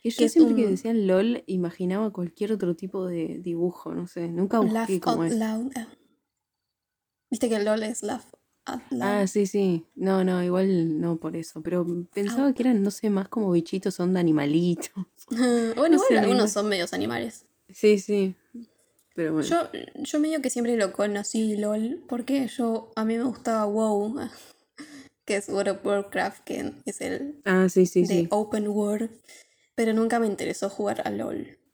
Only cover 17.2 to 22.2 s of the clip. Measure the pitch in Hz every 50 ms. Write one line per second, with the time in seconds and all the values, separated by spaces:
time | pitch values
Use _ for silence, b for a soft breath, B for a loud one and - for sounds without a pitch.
17.2 | 240 233 - - _ _ _ _ _ _ 190 - - 214 208 196 196 - 208 202
18.2 | 190 190 185 _ _ _ _ 240 233 _ _ _ _ _ _ _ _ _ _ -
19.2 | - - 156 156 - - 330 339 320 - - - - - _ - - - - 302
20.2 | 302 311 320 302 262 254 - 240 233 233 240 226 202 185 - - 202 208 208 202
21.2 | 208 - - 220 220 220 214 202 208 208 214 214 220 233 311 359 - - 254 233